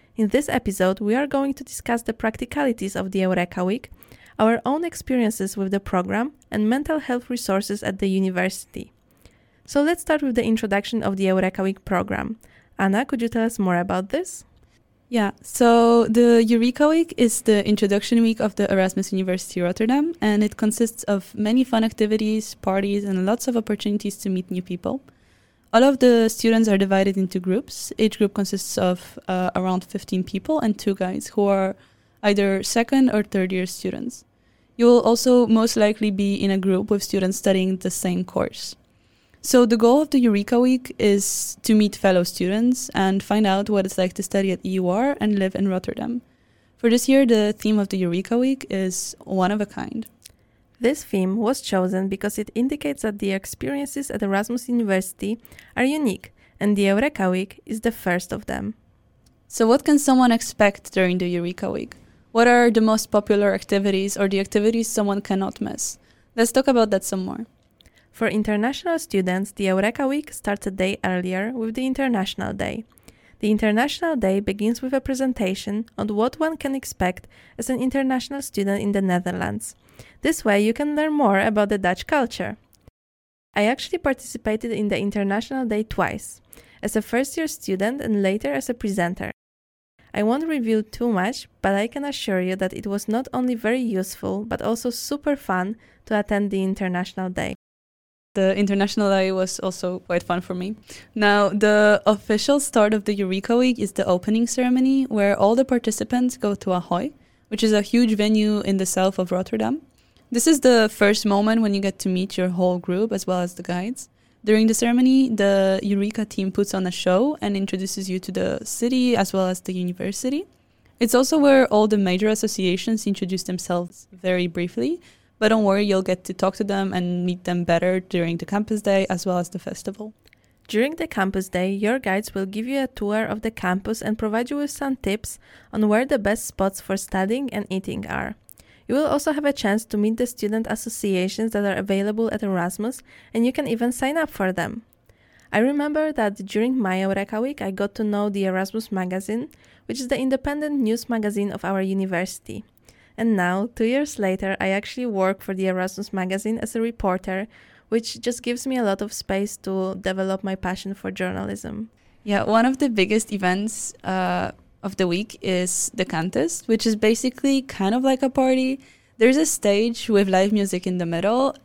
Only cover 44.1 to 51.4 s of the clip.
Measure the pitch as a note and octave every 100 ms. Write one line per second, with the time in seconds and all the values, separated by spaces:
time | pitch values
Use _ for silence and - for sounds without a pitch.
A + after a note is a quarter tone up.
44.1 | G3 - G3+ G3 F3+ F#3+ F#3+ F3+ G3 C#4
45.1 | - G#3+ G3+ F#3+ F#3+ G3 F#3 F#3+ - -
46.1 | A#3+ - _ _ _ _ _ A#3 A#3+ C4+
47.1 | C4+ B3+ A3 G#3 G#3+ G#3+ G#3+ G3 F#3+ F3+
48.1 | F3 - A#3 C4 C4+ - F#3+ F#3 F3+ -
49.1 | - - F#3+ F#3 G#3 G3+ - - A3+ -
50.1 | _ - _ _ _ _ _ A#3+ D4 -
51.1 | G3 F#3 G#3